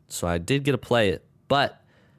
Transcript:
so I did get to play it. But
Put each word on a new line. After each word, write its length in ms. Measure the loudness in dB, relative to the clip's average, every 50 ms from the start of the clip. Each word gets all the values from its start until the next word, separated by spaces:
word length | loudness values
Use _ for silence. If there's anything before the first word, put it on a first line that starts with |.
| _ _
so 180 | -10 -6 -2
I 120 | -2 -2 -2
did 260 | -2 -2 -2 -2 0
get 80 | 0 -2
to 60 | -2
play 320 | -2 0 2 2 4 2
it. 140 | 0 -2 -6 _ _ _ _
But 340 | 0 2 2 2 0 -2 -8 _ _ _ _ _ _ _